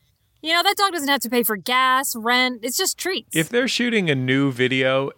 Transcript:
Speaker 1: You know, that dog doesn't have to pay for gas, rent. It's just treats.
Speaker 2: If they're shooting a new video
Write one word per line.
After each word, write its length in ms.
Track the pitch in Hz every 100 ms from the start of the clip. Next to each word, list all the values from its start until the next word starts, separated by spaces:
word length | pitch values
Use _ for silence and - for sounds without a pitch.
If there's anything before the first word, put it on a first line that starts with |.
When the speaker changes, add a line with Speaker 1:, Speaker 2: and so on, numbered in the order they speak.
| _ _ _ _
Speaker 1:
You 120 | 311
know, 100 | 339
that 140 | 370 392
dog 160 | 392
doesn't 160 | 339 285
have 100 | 285
to 100 | 226
pay 140 | 240
for 140 | 220 208
gas, 580 | 170 254 262 262 269 233
rent. 460 | 220 247 254 247
It's 140 | 233 -
just 200 | 370 -
treats. 380 | 359 370 - -
Speaker 2:
If 140 | 160
they're 180 | 240 262
shooting 420 | - 240 220 175
a 60 | 135
new 380 | 127 135 139
video 580 | 123 127 131 131 135 139